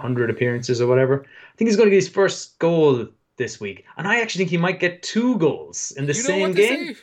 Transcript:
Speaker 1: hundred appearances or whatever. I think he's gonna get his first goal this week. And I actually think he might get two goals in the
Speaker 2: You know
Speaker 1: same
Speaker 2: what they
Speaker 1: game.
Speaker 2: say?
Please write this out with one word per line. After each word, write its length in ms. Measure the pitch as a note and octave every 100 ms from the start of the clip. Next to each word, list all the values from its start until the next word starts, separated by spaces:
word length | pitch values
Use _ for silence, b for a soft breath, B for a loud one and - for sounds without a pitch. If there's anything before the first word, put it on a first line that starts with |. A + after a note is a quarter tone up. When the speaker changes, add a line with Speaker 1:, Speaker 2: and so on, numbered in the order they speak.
| A#2+
Speaker 1:
hundred 240 | A#2+ A#2
appearances 500 | A2 B2 A#2+ A#2+ A#2+
or 60 | B2
whatever. 280 | B2+ C3 C#3
I 320 | - - - -
think 120 | A3+
he's 80 | G3+
gonna 140 | G#3+
get 60 | G3
his 120 | F3 G3
first 380 | F#3+ - - -
goal 500 | E3 E3+ D3+ B2 G#2+ _ _ -
this 240 | A#2 -
week. 240 | G2+ F#2+ B -
And 100 | F3+
I 120 | A#3
actually 180 | A3 E3+
think 60 | F3
he 60 | E3+
might 240 | F3 F#3
get 220 | F3 F3
two 340 | - G#3+ B3 A3
goals 560 | D#3+ G#2+ D#2+ - - -
in 80 | C#3+
the 80 |
Speaker 2:
You 80 | D3
know 40 | C4
Speaker 1:
same 140 | D4 F#3+
Speaker 2:
what 80 | F#3
they 120 | A3
Speaker 1:
game. 260 | C#4+ E4+
Speaker 2:
say? 60 | G#3+